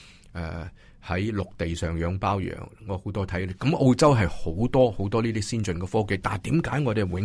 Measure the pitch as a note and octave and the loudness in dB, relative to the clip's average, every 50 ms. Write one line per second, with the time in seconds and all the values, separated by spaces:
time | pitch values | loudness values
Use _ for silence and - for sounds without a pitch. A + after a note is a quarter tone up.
0 | - - - - - - - E2+ E2+ D#2+ E2 E2 D#2 - - - - - - - | -20 -20 -20 -20 -20 -14 -10 -8 -8 -8 -8 -8 -10 -12 -14 -18 -20 -20 -20 -14
1 | - - E2+ F#2 G2+ A2+ G#2+ G2 F#2 - - - E2+ E2+ E2+ E2+ F2 E2 E2 E2 | -8 -4 -2 -2 -2 -2 -2 -2 -4 -4 -6 -6 -4 -4 -4 -4 -4 -4 -2 -2
2 | E2 E2+ F#2 F#2+ G2 F#2+ G2+ G2 F#2 - - - - - - - A2 G#2+ G2 F#2 | -2 -2 -2 -2 0 0 0 0 -2 -4 -6 -8 -12 -14 -16 -14 -10 -8 -8 -6
3 | - G#2+ G2+ G2+ G2 F#2+ F#2+ F2+ F#2+ F2+ F2+ - A2+ C3 F3 - C#3 C3 B2 - | -6 -6 -4 -4 -4 -2 -2 -4 -4 -4 -4 -2 0 0 2 4 6 6 6 8
4 | D#3+ D3 C#3 A2+ G2 E2 - - - F2 E2 F#2 A#2 B2+ - C3+ B2+ A#2 G2+ - | 6 6 8 6 4 2 0 -2 -4 -2 -2 0 0 2 4 6 4 4 4 0
5 | G2 G2+ G#2+ A2+ A2+ A#2 G#2+ A2 G2 - - A2+ G#2 G2 F2 E2+ F#2 F2+ - A2 | -2 0 0 0 0 0 -2 -4 -4 -4 -4 -2 -2 -2 -2 -4 -4 -2 0 0
6 | G#2 G2+ G2+ F#2 - - G#2 F#2 - - C3+ E3 D#3+ - - D3+ D3 B2 G#2+ A2 | 0 0 0 -2 -2 -2 -4 -4 -2 0 0 0 0 0 -2 -2 0 0 0 0
7 | G2+ F2+ F2 F#2 G#2 | 0 0 0 0 4